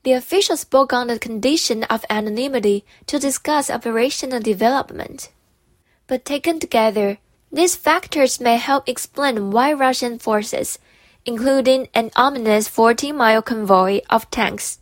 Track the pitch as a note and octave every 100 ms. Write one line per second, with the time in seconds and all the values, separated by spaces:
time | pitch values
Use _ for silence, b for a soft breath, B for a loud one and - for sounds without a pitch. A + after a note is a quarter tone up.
0 | B3+ B3+ - F#4 G4 D#4+ - C4+ C4+ B3
1 | A#3+ A3+ A#3 A3+ B3+ D#4+ - A3 A3+ A3+
2 | - G#3+ G#3+ G#3+ C4+ C4 G3+ G3+ b b
3 | - D4 C4+ B3+ - D4+ - - A#3 A3+
4 | B3+ - C4+ B3+ A3 G3 A3 C4+ - -
5 | - - - _ _ _ _ _ _ _
6 | _ B3+ - C#4 E4 D#4+ - A#3 A3 G#3+
7 | G3+ G3+ _ _ _ C#4+ F4 - - E4+
8 | - D4+ C4 - B3 A#3 A#3+ C#4 C4+ B3
9 | - - C#4 A3 G3 G#3+ C4+ D4 C4 B3+
10 | B3 A#3 - G#3+ G#3+ - - - b b
11 | b b - A3+ C4 C4+ B3+ C4 B3+ -
12 | A3+ - C4 C#4 A3 G#3+ G#3+ - A3+ A3+
13 | C#4+ D4 A3+ A3 A3 A3+ G3+ F#3 F#3 G3+
14 | - A3+ - - G3+ G3+ - -